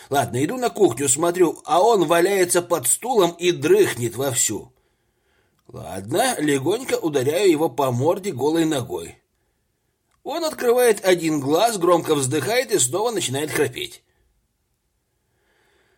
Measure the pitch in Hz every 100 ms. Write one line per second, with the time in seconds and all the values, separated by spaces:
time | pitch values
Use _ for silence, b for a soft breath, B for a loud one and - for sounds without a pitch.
0 | B 139 - 123 156 254 240 226 175 123
1 | 143 - 170 175 165 - - 165 220 214
2 | 156 170 185 196 180 180 175 165 120 -
3 | 240 240 170 170 175 147 151 208 180 117
4 | 117 113 139 120 - 95 - _ _ _
5 | _ _ _ _ _ _ _ 80 78 92
6 | 101 180 254 151 147 139 139 226 262 247
7 | 165 143 123 170 196 147 165 - 135 120
8 | 151 190 196 127 143 165 160 143 98 85
9 | 82 - _ _ _ _ _ _ _ _
10 | _ _ 247 311 320 - 240 247 240 196
11 | 185 175 160 151 131 160 233 208 175 170
12 | 135 147 127 151 190 247 240 185 - 175
13 | 233 202 123 139 151 - 131 - - -
14 | _ _ _ _ _ _ _ _ _ _
15 | _ _ _ _ _ _ _ _ _